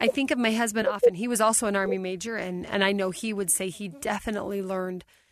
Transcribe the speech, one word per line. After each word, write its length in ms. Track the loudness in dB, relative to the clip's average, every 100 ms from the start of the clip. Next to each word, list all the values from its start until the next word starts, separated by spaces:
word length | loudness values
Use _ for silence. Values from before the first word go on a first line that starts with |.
I 80 | 0
think 240 | 2 0
of 60 | 2
my 120 | 2
husband 380 | 2 2 2 0
often. 260 | 4 4
He 140 | 4 0
was 120 | 4
also 280 | 4 4 2
an 80 | 2
Army 200 | 0 0
major, 360 | -2 -6 -6 -6
and, 300 | -6 -6 -4
and 160 | 2
I 80 | 2
know 200 | 2 -2
he 220 | -2 -4
would 160 | -2 0
say 200 | 0 -2
he 180 | -6 -10
definitely 760 | -6 -4 -4 -4 -6 -4 -6
learned 420 | -4 -4 -4 -8 -12 _ _